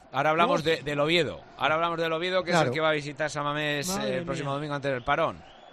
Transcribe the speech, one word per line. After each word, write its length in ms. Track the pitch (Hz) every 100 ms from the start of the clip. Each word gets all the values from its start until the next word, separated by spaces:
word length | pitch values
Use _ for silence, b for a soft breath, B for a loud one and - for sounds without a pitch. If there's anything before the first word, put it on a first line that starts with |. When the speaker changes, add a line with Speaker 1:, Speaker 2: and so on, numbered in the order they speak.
| -
Speaker 1:
Ahora 200 | 127 151
hablamos 300 | 156 175 175
Speaker 2:
Uf. 40 | 151
Speaker 1:
de, 120 | 160
del 220 | 131 147
Oviedo. 380 | 147 175 139 80 - -
Ahora 180 | 131 156
hablamos 240 | 170 165
del 120 | 165
Oviedo, 300 | 160 180 185
que 60 | 170
es 60 | 175
Speaker 3:
Claro. 140 | 143
Speaker 1:
el 40 |
que 60 | 120
va 80 | 156
a 40 |
visitar 360 | 156 147 143 151
San 140 | 151
Mamés, 460 | 147 147 151 147 143
Speaker 2:
Madre 200 | 196 208 185
Speaker 1:
eh, 20 |
el 60 | 170
próximo 240 | 170 143
Speaker 2:
mía. 60 | 139
Speaker 1:
domingo 180 | 151
antes 180 | 143 139
del 120 | 131
parón. 340 | 120 147 156 90 - - -